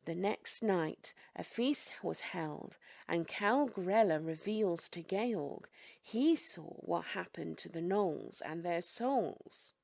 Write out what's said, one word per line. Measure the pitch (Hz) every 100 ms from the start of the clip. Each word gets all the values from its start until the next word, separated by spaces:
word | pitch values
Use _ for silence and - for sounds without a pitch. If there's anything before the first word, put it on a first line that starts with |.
| -
The | 170
next | 196 220 - -
night, | 226 185 156 - - - - -
a |
feast | - - 247 285 - -
was | 180 160
held, | - 175 156 151 - - - - -
and | 170 165
Cal | - 202 254 285
Grella | 202 180 208 214 156
reveals | 160 160 190 214 208 170 -
to | -
Georg | 160 190 240 214 143 - - - - -
he | - 220 285 330
saw | - - 156 -
what | - 170 170
happened | 190 175 - 165 160
to | 170
the | 165
gnolls | 170 196 196 151 - - -
and | 160
their | 170 170
souls. | - - 240 269 175 - - - - -